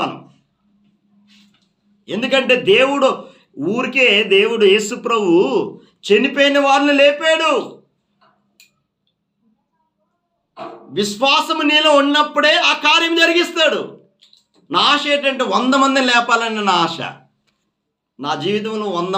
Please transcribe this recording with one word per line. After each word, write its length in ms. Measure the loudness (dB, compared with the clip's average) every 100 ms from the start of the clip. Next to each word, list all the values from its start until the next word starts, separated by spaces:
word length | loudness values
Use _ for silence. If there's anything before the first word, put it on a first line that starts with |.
మనం. 180 | -4 -10 -20 _ _ _ _ _ _ _ _ _ _ _ _ _ _ _ _ _ -12
ఎందుకంటే 480 | -6 -2 -2 0 0 2
దేవుడు 340 | 4 4 2 0 -2 -10 _ _ -8 -4
ఊరికే, 340 | -4 -2 0 2 2 2 2
దేవుడు 280 | 2 4 4
యేసు 200 | 4 0 -8 -4
ప్రభు 280 | -2 2 2 2 0 -4 -10 _ _ 0
చనిపోయిన 500 | 0 0 2 2 2
వారిని 360 | 2 2 2 4
లేపాడు. 500 | 4 2 0 0 0 -2 -4 -16 _ _ _ _ _ _ _ _ _ _ _ _ _ _ _ _ _ _ _ _ _ _ _ _ _ _ _ -18 -18 -18 -12 -6
విశ్వాసము 680 | -6 -2 0 0 -2 -2
నీలో 280 | 0 2 4 4
ఉన్నప్పుడే 500 | 2 0 0 0 0 2 0
ఆ 20 | 0 0
కార్యం 280 | 0 0 0
జరిగిస్తాడు. 580 | 2 0 -2 0 -2 -2 -8 -16 _ _ _ _ _ _ -6
నా 100 | 0
ఆశ 220 | 0 0 0
ఏంటంటే, 300 | -2 -2 -4
వంద 300 | -2 -2 0
మందిని 320 | 2 2 2 2
లేపాలని 560 | 0 0 -2 -2 -4 0
నా 60 | 0 -2
ఆశ. 120 | -4 -12 -14 _ _ _ _ _ _ _ _ _ -12
నా 120 | -8 -6
జీవితంలో 440 | -4 -4 -4 -6 -6
వంద 260 | -6 -4